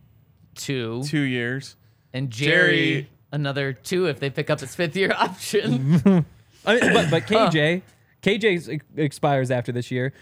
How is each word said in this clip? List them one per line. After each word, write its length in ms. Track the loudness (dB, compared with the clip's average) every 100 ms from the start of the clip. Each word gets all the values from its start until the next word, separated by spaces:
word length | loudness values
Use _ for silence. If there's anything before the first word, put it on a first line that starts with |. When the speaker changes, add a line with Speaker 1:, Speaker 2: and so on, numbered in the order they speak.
| _ _ _ _ _
Speaker 1:
two. 480 | -14 -6 -4 -4 -6
Speaker 2:
Two 160 | -4 -2
years. 560 | -2 -2 -4 -6 -10 -20 _ _ _
Speaker 1:
And 160 | -8 -8
Jerry 460 | -4 0 4 4 2
Speaker 2:
Jerry 320 | 0 -2 -6 _ -10
Speaker 1:
another 380 | -6 -4 -4 -6
two 340 | -6 -4 -2 -2
if 140 | -2
they 80 | -6
pick 200 | -4 -4
up 100 | -4
his 140 | -4
fifth 200 | -4 -4 -2
year 160 | -2
<laughs> 40 | 0
option. 840 | -2 -4 -2 -2 0 0 4 4
Speaker 3:
<laughs> 600 | 6 4 2 -8 _ _ 0
I 80 | 2
mean, 120 | 4
but, 180 | 4 4
but 120 | 0
Speaker 1:
Huh. 220 | 2 2 4
Speaker 3:
K 40 |
J, 320 | 4 2 0 -4 _ _ _
K 160 | -2 2
J 160 | 2 0
ex-, 120 | -2 -10 -8 -2
expires 540 | -2 0 0 2 2
after 220 | 0 -2
this 180 | -4 -4
year. 220 | -2 -4 -4